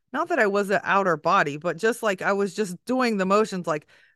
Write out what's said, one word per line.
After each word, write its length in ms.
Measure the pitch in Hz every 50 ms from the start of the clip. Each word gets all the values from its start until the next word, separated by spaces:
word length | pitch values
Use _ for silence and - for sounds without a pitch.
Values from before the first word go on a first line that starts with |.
| _ _
not 180 | 247 285 349 349
that 100 | 349 269
I 80 | 220
was 220 | 202 196 202 202 190
an 120 | 202 - -
outer 340 | - 185 196 196 185 160
body, 400 | 151 - 165 190 196 165 147 139
but 200 | 151 160 180 156
just, 260 | 165 220 220 233 - 226
like, 180 | 214 190 -
I 120 | 156 185 202
was 200 | 202 202 190 165
just 300 | 208 214 175 180 - -
doing 320 | - 254 254 254 233 214
the 80 | 190 185
motions. 420 | 190 196 214 220 214 196 180 160
Like, 200 | 170 156 156 - _ _ _ _ _ _